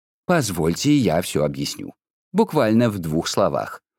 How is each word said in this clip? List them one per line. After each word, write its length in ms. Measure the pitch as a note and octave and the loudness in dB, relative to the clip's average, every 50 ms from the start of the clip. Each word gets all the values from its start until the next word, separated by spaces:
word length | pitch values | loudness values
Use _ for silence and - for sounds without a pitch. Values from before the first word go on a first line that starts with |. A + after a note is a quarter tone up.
| _ _ _ _ _ | _ _ _ _ _
Позвольте, 680 | - F3+ E3 C3 G2 F#2 E2+ D#2 E2 E2+ - - D3 D3 | 0 0 0 0 0 -2 0 0 0 0 0 2 2 2
я 280 | C#3+ A#2+ F2 D#2 E2+ F2+ | 4 4 2 2 0 0
все 200 | - - D2+ D2 | -2 -2 -2 -2
объясню. 520 | D2 C#2+ C2+ C#2+ - - - - - - _ _ _ _ _ _ _ - | -2 -2 -4 -6 -8 -8 -10 -14 -16 -16 _ _ _ _ _ _ _ 0
Буквально 560 | F#3+ A3+ - - D#3 A#2+ A2 A2 A2+ A#2+ A#2 | 0 0 2 2 0 2 2 4 4 2 2
в 80 | G2+ G2 | 0 -2
двух 280 | D#2+ D#2+ D2+ E2 - | -4 -2 -2 -2 -2
словах. 540 | - - - G2+ E2+ C#2 A1+ G#1 - - - _ _ _ | -2 0 2 2 2 0 -2 -4 -6 -10 -16 _ _ _